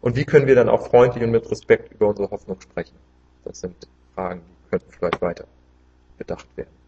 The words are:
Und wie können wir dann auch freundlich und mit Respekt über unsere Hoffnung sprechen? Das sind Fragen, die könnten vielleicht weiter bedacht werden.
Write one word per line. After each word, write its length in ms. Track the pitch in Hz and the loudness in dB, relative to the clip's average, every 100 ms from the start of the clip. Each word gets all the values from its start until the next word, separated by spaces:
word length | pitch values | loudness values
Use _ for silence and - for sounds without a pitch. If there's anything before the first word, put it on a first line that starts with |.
Und 160 | 123 123 | -2 -4
wie 80 | |
können 220 | 147 151 135 | 4 4 6
wir 80 | |
dann 140 | 127 113 | 4 4
auch 200 | 117 - | 2 2
freundlich 360 | 120 127 123 | 4 4 2
und 60 | 117 | 0
mit 200 | 113 - | -2 -2
Respekt 420 | 107 - 113 - | -10 0 0 0
über 160 | - 104 | -2 -2
unsere 220 | 104 98 | 0 -6
Hoffnung 300 | 104 - 95 | -8 -12 -14
sprechen? 360 | - - 85 _ _ _ _ _ | -12 -12 -12 _ _ _ _ _
Das 160 | - - | -20 -14
sind 280 | 92 87 - _ _ | -14 -14 -20 _ _
Fragen, 280 | - 92 90 85 | -10 -10 -10 -16
die 240 | _ _ | _ _
könnten 200 | 92 - | -6 -6
vielleicht 300 | - 87 - | -6 -6 -4
weiter 240 | 90 85 - _ _ _ _ _ _ _ | -6 -6 -14 _ _ _ _ _ _ _
bedacht 300 | - - - - | -12 -12 -14 -16
werden. 140 | 67 _ | -16 _